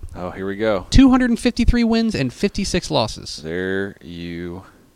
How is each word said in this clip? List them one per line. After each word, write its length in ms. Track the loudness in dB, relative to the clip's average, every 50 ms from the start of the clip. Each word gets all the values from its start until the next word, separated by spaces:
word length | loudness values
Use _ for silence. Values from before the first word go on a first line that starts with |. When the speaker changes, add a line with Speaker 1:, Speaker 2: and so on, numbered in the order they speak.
| -16 -14 -12
Speaker 1:
Oh, 140 | -10 -10 -10
here 160 | -8 -8 -6
we 80 | -6 -4
go. 320 | -2 0 0 0 0 0 4
Speaker 2:
Two 180 | 6 8 8 8
hundred 200 | 6 4 4 2
and 100 | 0 0
fifty-three 440 | 0 -2 0 2 2 4 4 4 4
wins 320 | 2 2 2 0 0 -2
and 160 | -2 -4 -4
fifty-six 580 | -4 -2 -2 -2 -2 -2 -4 -2 -2 -2 -2 0
losses. 520 | 0 0 0 -2 -4 -10 -12 -12 -12 -12 -8
Speaker 1:
There 540 | -6 -6 -4 -4 -2 -2 -2 -4 -6 -8 -12
you 640 | -16 -14 -12 -10 -10 -10 -8 -8 -10 -10 -10 -12 -16 -18 -20 -20 -20 _ _